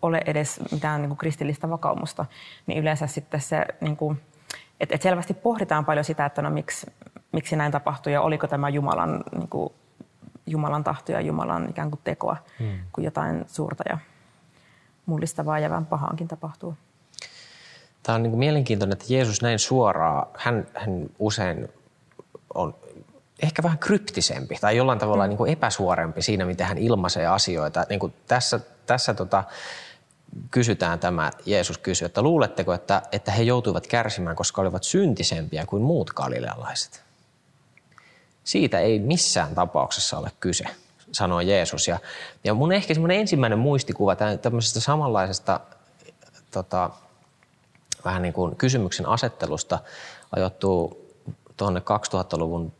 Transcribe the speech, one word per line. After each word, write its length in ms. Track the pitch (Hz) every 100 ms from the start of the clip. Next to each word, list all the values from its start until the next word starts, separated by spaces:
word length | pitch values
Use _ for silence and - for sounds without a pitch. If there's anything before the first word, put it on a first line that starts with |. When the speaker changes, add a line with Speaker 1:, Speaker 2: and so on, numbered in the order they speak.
Speaker 1:
ole 180 | 170 165 156
edes 340 | 151 147 - -
mitään, 300 | 151 151 151
niin 60 | 147
kuin, 80 | 143
kristillistä 520 | 160 151 147 151 160
vakaumusta, 540 | 165 160 - 151 - - - - - -
niin 120 | -
yleensä 280 | 156 151 143
sitten 340 | - - 151
se... 260 | 139 156 - -
Niin 160 | 156 151
kuin, 240 | 151 147 _ _ _ - - _
et, 120 | -
et 100 | 147
selvästi 320 | 185 180 170
pohditaan 500 | 185 233 226 202 156
paljon 200 | 147 151
sitä, 220 | 147 160 143
että 160 | -
no 80 | 147
miksi, 360 | 151 - - - _ - - _
miksi 240 | 160 - 156
näin 160 | 147
tapahtui 400 | 143 147 147 -
ja 80 | 143
oliko 260 | 156 151 147
tämä 220 | 143 143
Jumalan, 560 | 143 143 80 85 76 -
niin 160 | - 170
kuin, 240 | - - _ _ _ - _ - - -
Jumalan 360 | 156 147 147
tahto 280 | 151 147 -
ja 80 | -
Jumalan 500 | 156 156 - 82 -
ikään 200 | 170 151
kuin 100 | 147
tekoa, 320 | - 151 - - - -
Speaker 2:
Hmm. 200 | 113 95 90
Speaker 1:
kun 120 | -
jotain 400 | 160 151 151 80 -
suurta 360 | - 151 - -
ja 100 | 160 - _ _ _ _ _ _ _ _ _ -
mullistavaa 520 | 160 160 - 151 156
ja 120 | 151
vähän 160 | 170 160
pahaankin 420 | 160 143 160 165
tapahtuu. 460 | 160 156 151 175 151 _ _ _ - - - - - - - - _
Speaker 2:
Tää 120 | -
on, 80 | 117
niin 80 | 117
kuin, 80 | 113
mielenkiintoinen, 540 | 139 151 127 107 98
että 120 | 98 -
Jeesus 280 | 127 123 107
näin 160 | 120 113
suoraan, 680 | - 131 110 82 80 73 -
hän, 320 | - - 117 -
hän 320 | - 107 90 76 -
usein 500 | 107 104 92 80 55 - _ _ _ _ - - _
on 200 | - 90 - - - - - _ _
ehkä 200 | 156 160
vähän 160 | 170 160
kryptisempi 800 | - 196 202 - - 123 135 -
tai 160 | 104 113
jollain 220 | 131 117
tavalla, 260 | 107 104
Speaker 1:
Mm. 40 | 101
Speaker 2:
niin 80 | 104
kuin, 120 | 120
epäsuorempi 680 | 156 117 - 92 90 82 80
siinä, 220 | 82 104
miten 220 | 90 87 90
hän 120 | 92
ilmaisee 480 | 117 113 87 85 80
asioita. 600 | 98 101 85 76 82 -
Niin 120 | 101
kuin 140 | 82 - _
tässä, 340 | 123 123 117 - - -
tässä, 280 | 123 -
tota, 300 | 120 92 98 95 - - - - - _ _ _ - -
kysytään 480 | - 120 98 87 82
tämä, 320 | 87 87 78 - -
Jeesus 320 | 101 87 -
kysyy, 280 | - 90 82
että 160 | -
luuletteko, 500 | 127 165 110 - 90
että, 300 | 87 - 98 -
että 200 | 101 -
he 100 | 98
joutuivat 440 | 117 123 110 90 -
kärsimään, 500 | 117 113 107 87 80
koska 260 | - -
olivat 200 | 95 90
syntisempiä 840 | - 185 196 107 - 82 76 78 80
kuin 160 | 101
muut 280 | 120 165 85
galilealaiset? 920 | - 67 62 58 - - - - - _ _ _ _ _ _ _ _ _ - _ _ _ _
Siitä 340 | - - 160 95
ei 180 | 101 110
missään 560 | 104 165 - - 78
tapauksessa 640 | 80 87 78 65 - - -
ole 120 | 73 -
kyse, 240 | 92 85 - - _ _ -
sanoi 360 | - 98 87 90
Jeesus. 380 | 98 85 78 -
Ja, 100 | 85 - - - -
ja 100 | -
mun 180 | 110 151
ehkä 220 | 190 190
semmoinen 240 | 160 165 185
ensimmäinen 380 | 214 160 120 107
muistikuva 580 | 127 143 - - 101 90
tä-, 200 | 107 107
tämmöisestä 440 | 123 117 113 110
samanlaisesta, 800 | 110 151 143 107 92 95 - 95 - - _ _ - _ - - _
tota, 400 | - 92 92 87 - - _ _ _ _ _ _ _ _ -
vähän, 180 | - 92
niin 100 | 90
kuin, 220 | 82 90 -
kysymyksen 500 | 131 131 95 - 90
asettelusta 720 | 117 123 - 82 78 - 85 - - - - - -
ajoittuu 720 | 92 - 98 90 82 - - _ - - _ -
tuonne 240 | 101 90
kaksituhattaluvun 920 | - 104 - 98 92 82 82 85 82 -